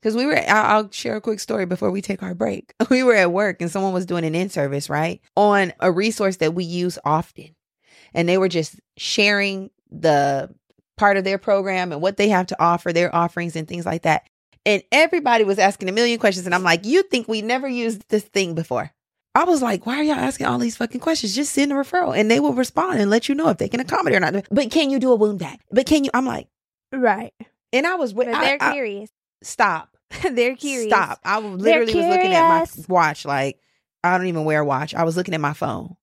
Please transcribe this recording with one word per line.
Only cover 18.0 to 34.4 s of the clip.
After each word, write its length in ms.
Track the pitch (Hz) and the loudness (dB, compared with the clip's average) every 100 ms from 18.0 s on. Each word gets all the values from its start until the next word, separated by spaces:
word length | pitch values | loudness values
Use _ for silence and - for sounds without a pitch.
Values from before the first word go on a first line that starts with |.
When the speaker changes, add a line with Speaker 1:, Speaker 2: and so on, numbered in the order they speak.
| - | -2
Speaker 1:
this 140 | 214 | -4
thing 300 | - 202 185 165 | -2 -2 -2 -4
before?" 360 | 160 123 - _ _ _ _ 254 | -4 -6 -6 _ _ _ _ 0
I 80 | 349 | 4
was 160 | 320 | 2
like, 240 | 240 190 226 | 2 -2 -4
"Why 140 | 269 | -2
are 40 | |
y'all 120 | 302 294 | 0 0
asking 320 | 262 - - | -2 -2 -2
all 120 | 240 | 0
these 160 | 240 - | -2 -4
fucking 220 | 233 247 | -8 -4
questions? 340 | 330 320 214 202 | -4 -2 -2 -4
Just 180 | 285 | -2
send 180 | - 285 | 0 0
a 40 | 277 | 0
referral 420 | 277 359 330 - | -2 -2 0 0
and 120 | 214 | 2
they 80 | 240 | 2
will 140 | 285 | 2
respond 460 | 254 254 - 370 294 | 0 -2 -2 -2 0
and 100 | 202 | 2
let 200 | 220 - | 2 2
you 60 | 277 | 0
know 140 | 320 | 0
if 80 | 196 | 0
they 120 | 196 | -2
can 100 | 240 | -4
accommodate 380 | 170 - 381 190 | -4 -2 0 2
or 20 | 170 | 0
not. 140 | 196 - | -4 -2
But 180 | 208 254 | -2 0
can 180 | 311 285 | 0 0
you 100 | 269 | 0
do 120 | 254 | 2
a 40 | 233 | 2
wound 240 | 214 202 | 2 -2
vac? 200 | 180 - _ | -10 -14 _
But 140 | 220 269 | -2 2
can 180 | 302 277 | 2 2
you?" 40 | |
I'm 120 | 247 262 | -2 -2
like 220 | 76 - _ _ _ _ | -6 -10 _ _ _ _
Speaker 2:
Right. 420 | 269 247 196 175 _ - _ _ | -2 0 0 -6 _ -20 _ _
Speaker 1:
And 140 | 247 330 | -2 0
I 100 | 359 | -2
was 180 | 262 | -4
wa-, 120 | 202 247 | -2 -2
Speaker 2:
But 80 | |
Speaker 1:
I, 120 | 247 269 | 0 0
Speaker 2:
they're 120 | 277 | 0
Speaker 1:
I 120 | 262 | -2
Speaker 2:
curious. 360 | 285 233 202 214 _ _ _ | -2 -6 -8 -14 _ _ _
Speaker 1:
Stop. 520 | - - 214 165 - _ _ | -18 0 0 0 -8 _ _
Speaker 2:
<laughs> 180 | - 370 | -6 -2
They're 260 | 240 240 254 | 0 0 -2
curious. 340 | 294 269 220 | -6 -6 0
Speaker 1:
Stop. 280 | 214 175 - | 2 2 -4
I 160 | - 208 | -4 -4
Speaker 2:
They're 100 | 214 | -4
Speaker 1:
literally 420 | 185 233 320 226 220 | -2 2 2 2 0
was 100 | 339 | 2
looking 260 | 370 370 | 2 2
at 160 | 349 330 | 4 4
my 160 | 330 330 | 4 0
Speaker 2:
curious. 240 | - 160 | -8 -2
Speaker 1:
watch. 360 | 180 156 143 - | 2 2 -2 -4
Like, 340 | 139 139 - _ _ _ _ | -2 -2 -6 _ _ _ _
I 140 | 175 185 | 0 0
don't 100 | 180 | 0
even 160 | 165 | -2